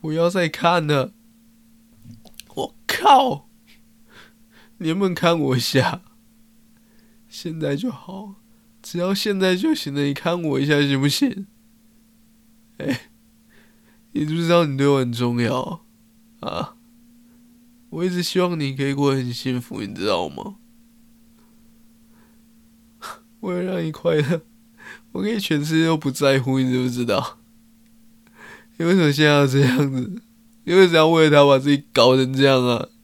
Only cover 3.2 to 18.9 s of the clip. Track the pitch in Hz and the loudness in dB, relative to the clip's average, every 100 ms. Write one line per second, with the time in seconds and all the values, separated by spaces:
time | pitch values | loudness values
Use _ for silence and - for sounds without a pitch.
3.2 | 262 143 _ _ _ _ _ _ _ - | 4 -4 _ _ _ _ _ _ _ -20
4.2 | - _ _ _ _ _ 160 170 196 165 | -20 _ _ _ _ _ -4 -2 -2 0
5.2 | 170 170 139 127 - 135 - - _ _ | 0 0 0 -2 0 0 0 -4 _ _
6.2 | _ _ _ _ _ _ _ _ _ _ | _ _ _ _ _ _ _ _ _ _
7.2 | _ - 170 160 147 143 240 135 - 190 | _ -14 -12 -6 -4 -4 -6 -8 -14 -16
8.2 | 208 196 _ _ _ _ - 175 180 196 | -16 -20 _ _ _ _ -12 -6 -2 -2
9.2 | 214 196 185 185 320 311 156 139 143 139 | -2 0 0 2 0 -2 -4 -2 -2 -2
10.2 | 165 175 160 135 139 147 143 139 143 - | -4 -2 -2 -2 2 2 2 2 0 0
11.2 | 277 - - _ _ _ _ _ _ _ | -2 -2 -14 _ _ _ _ _ _ _
12.2 | _ _ _ _ _ - 147 262 - _ | _ _ _ _ _ -10 -6 -6 -10 _
13.2 | _ _ _ _ _ _ _ _ _ 143 | _ _ _ _ _ _ _ _ _ -6
14.2 | 151 165 165 175 156 135 143 139 123 117 | -4 -2 2 2 2 0 2 2 0 -2
15.2 | 123 120 117 127 - 170 _ _ _ _ | -2 -2 -2 -2 -6 -12 _ _ _ _
16.2 | _ _ - - - _ _ _ _ _ | _ _ -10 -8 -10 _ _ _ _ _
17.2 | _ _ _ _ _ _ _ 156 185 180 | _ _ _ _ _ _ _ -6 -4 -4
18.2 | 170 185 180 165 139 135 139 | -2 -2 -2 -2 -6 -4 -4